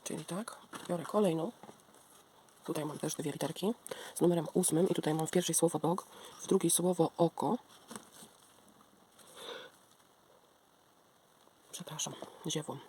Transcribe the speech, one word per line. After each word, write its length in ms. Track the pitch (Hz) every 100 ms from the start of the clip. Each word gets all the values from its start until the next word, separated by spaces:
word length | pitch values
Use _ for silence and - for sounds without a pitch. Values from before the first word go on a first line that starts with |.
Czyli 200 | - 165
tak, 320 | 151 170 233 - - - -
biorę 160 | 175
kolejną. 480 | 151 214 202 160 170 - - - - - - - - - - -
Tutaj 200 | - 151
mam 140 | 151 143
też 160 | 156
dwie 180 | - 156
literki 420 | 143 147 - 190 240 - - -
z 60 | -
numerem 260 | 170 170 147
ósmym 340 | - 180 156 180
i 60 |
tutaj 200 | 165 151
mam 120 | 160 160
w 40 |
pierwszej 240 | 185 160
słowo 240 | 160 165 151
dog, 280 | 151 180 - - - -
w 40 | -
drugiej 240 | 196 170
słowo 400 | - 175 180 165 -
oko. 420 | 170 - 143 233 - - - - - - - - - - - - - _ _ - - - - - - - _ _ _ _ _ - _ _ _ _ _ _ _ _ _ _ - _ -
Przepraszam, 420 | - - 156 - - - - 160
ziewło. 300 | 156 147 135